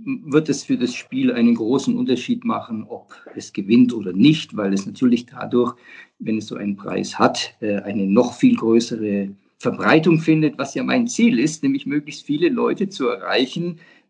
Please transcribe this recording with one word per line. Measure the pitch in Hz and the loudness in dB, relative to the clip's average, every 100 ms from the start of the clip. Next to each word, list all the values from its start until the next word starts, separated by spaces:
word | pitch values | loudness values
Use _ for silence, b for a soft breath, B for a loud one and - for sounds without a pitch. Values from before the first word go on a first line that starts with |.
| 143 131 147 | -8 -8 0
wird | 147 156 | 0 0
es | - | -2
für | - 127 | -4 -2
das | 123 | -2
Spiel | - - 131 131 | -6 -10 -2 0
einen | 120 117 117 | 2 4 2
großen | 110 135 127 117 | 0 0 0 -2
Unterschied | 127 123 - 113 | 0 -2 -2 -4
machen, | 117 110 - 110 107 | -4 -6 -6 -12 -10
ob | 101 - - - 104 | -16 -16 -20 -18 -16
es | - | -12
gewinnt | - 98 120 123 | -8 2 6 6
oder | 117 98 | 2 -4
nicht, | 92 143 156 - 104 | 4 4 4 -2 -4
weil | 101 | -2
es | 98 113 | -2 -4
natürlich | - 127 117 - | -2 2 2 -2
dadurch, | - - 123 120 B B B B _ | -14 -2 0 0 B B B B _
wenn | 202 110 | -6 -6
es | 107 | -6
so | 123 | -8
einen | 104 98 | -6 -6
Preis | - 95 101 - | -6 -6 -6 0
hat, | 127 - - - | 0 0 -8 -8
äh, | 107 101 | -4 -4
eine | 101 101 98 | -4 -4 2
noch | 107 - | 2 2
viel | - 127 120 | 2 2 4
größere | 113 113 117 113 107 101 98 - _ _ | 4 2 2 -4 -2 -2 -4 -10 _ _
Verbreitung | 127 - 98 156 170 156 | -6 -2 2 4 4 2
findet, | 160 156 151 - | 4 2 2 -2
was | 135 | -8
ja | 135 | -6
mein | 127 127 120 | -2 0 0
Ziel | - 233 117 | 2 2 4
ist, | 151 - | 0 0
nämlich | 135 139 - | -2 -2 -2
möglichst | 147 147 - - | -4 -4 -10 -6
viele | 151 170 | 0 0
Leute | 120 120 - 196 | 2 0 0 -4
zu | - 120 | -2 -4
erreichen | - 90 208 - - 175 165 b b | -4 -2 -2 -2 -4 -6 -8 b b